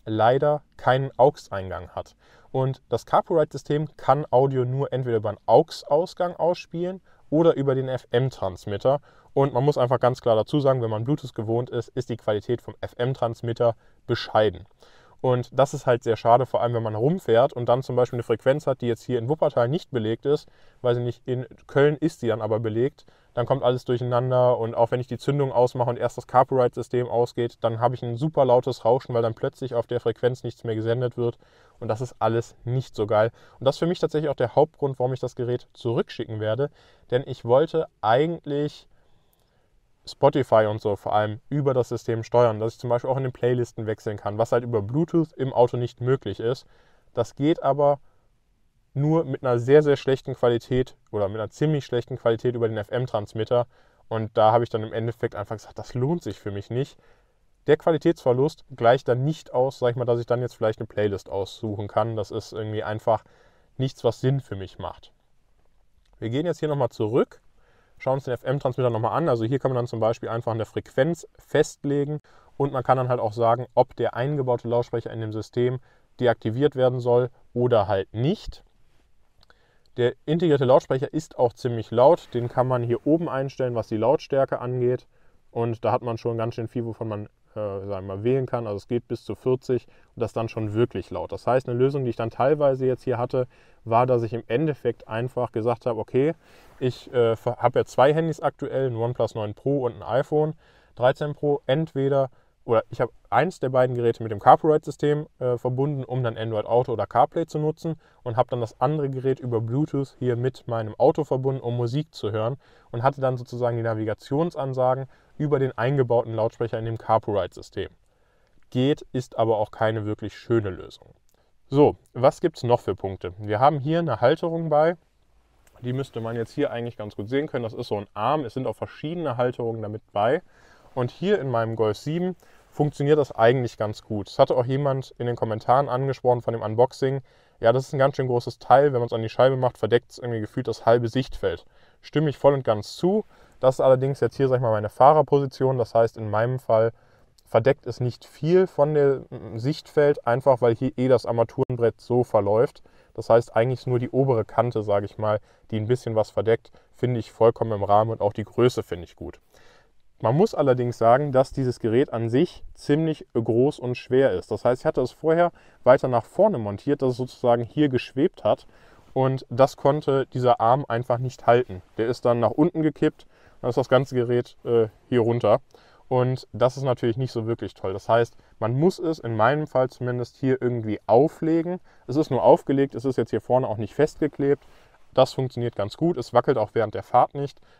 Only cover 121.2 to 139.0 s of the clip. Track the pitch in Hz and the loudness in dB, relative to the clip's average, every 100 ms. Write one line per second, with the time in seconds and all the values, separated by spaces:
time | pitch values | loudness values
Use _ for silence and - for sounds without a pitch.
121.2 | _ _ _ _ _ 135 131 90 _ 123 | _ _ _ _ _ 4 4 2 _ 0
122.2 | 131 - 170 - 117 120 - 95 98 95 | 0 2 -2 -4 0 0 0 -6 -8 -8
123.2 | 90 95 104 104 139 151 139 165 165 110 | -10 -10 -6 2 2 2 -2 -2 -2 0
124.2 | 123 160 170 165 160 147 160 175 _ _ | 2 2 -2 -6 0 2 2 0 _ _
125.2 | _ _ _ _ _ _ 123 131 135 117 | _ _ _ _ _ _ -8 -6 -6 -8
126.2 | 113 117 113 - 143 117 120 - 107 - | -8 -6 -6 -4 -4 -4 -8 -10 -12 -10
127.2 | 104 135 151 135 113 120 120 104 104 104 | -6 -4 -4 -6 -8 -8 -6 -6 -6 -4
128.2 | 113 156 120 131 120 - 110 - 151 175 | -2 -2 -4 -6 -6 -6 -10 -10 -10 -6
129.2 | 151 120 127 123 117 117 104 107 - 101 | -6 -2 -2 -2 -6 -6 -8 -10 -8 -2
130.2 | 113 165 - _ _ _ _ 131 123 - | 0 0 -4 _ _ _ _ -6 -6 -4
131.2 | 180 196 135 117 113 113 110 104 147 170 | -2 -2 0 -2 -2 -2 -2 -2 -4 -4
132.2 | 180 175 _ - _ - 147 - 143 151 | -4 -6 _ -20 _ -2 -2 0 2 4
133.2 | 135 - 113 131 120 - 107 - - 107 | 2 4 4 4 0 -4 -6 -6 -8 -8
134.2 | 95 - 135 - 123 135 143 135 - - | -4 2 2 2 0 -2 -2 -4 -6 -8
135.2 | 120 117 113 110 - 127 139 127 135 131 | -6 -4 -4 -4 2 2 2 -2 -4 -2
136.2 | 127 120 120 117 107 110 131 - 135 135 | 0 0 -2 -6 -2 0 0 0 -4 -4
137.2 | - _ _ _ 113 127 135 143 135 - | -8 _ _ _ 2 2 0 0 0 0
138.2 | 131 120 120 - - 127 147 127 | -2 -2 -4 -6 6 6 6 2